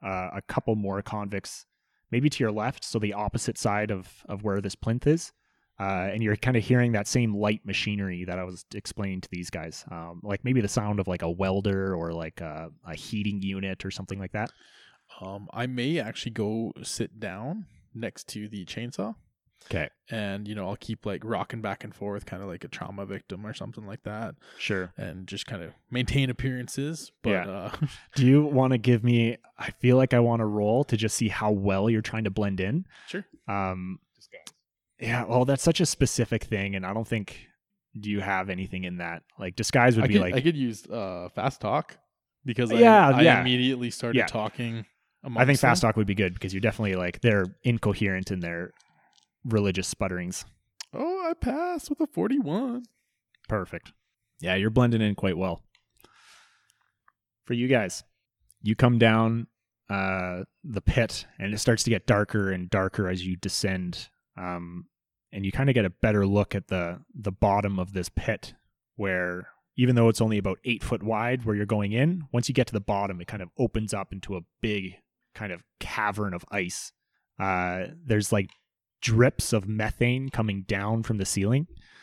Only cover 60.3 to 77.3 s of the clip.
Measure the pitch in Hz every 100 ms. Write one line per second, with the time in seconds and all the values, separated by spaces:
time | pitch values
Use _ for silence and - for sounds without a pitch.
60.3 | 90 - _ 156 101 - - 113 - -
61.3 | - 98 107 - 143 120 104 - 104 104
62.3 | 107 95 92 90 98 95 - 92 92 92
63.3 | 90 98 - 98 92 90 - - _ _
64.3 | 90 90 90 175 87 - _ _ _ _
65.3 | 101 98 - 139 120 95 - 113 104 98
66.3 | 101 98 101 - 92 87 90 - 135 101
67.3 | 92 104 101 101 95 92 98 87 - -
68.3 | 107 - - _ _ _ - 98 92 90
69.3 | 90 - _ _ - 123 120 117 110 113
70.3 | 104 98 92 120 117 - 117 104 107 120
71.3 | 127 113 104 104 107 101 113 151 180 147
72.3 | 123 - 127 120 107 101 101 101 90 87
73.3 | 104 87 - 120 110 107 101 95 98 -
74.3 | 92 - _ 113 104 92 - _ _ _
75.3 | - 104 87 _ _ - - 107 101 104
76.3 | 87 - 101 90 - - - _ _ _